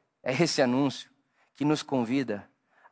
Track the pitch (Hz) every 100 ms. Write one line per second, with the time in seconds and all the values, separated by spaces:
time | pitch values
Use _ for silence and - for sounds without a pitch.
0 | _ _ - 135 165 - 127 127 139 -
1 | - _ _ _ _ - 147 151 - 135
2 | 113 139 117 104 - _ _ _ -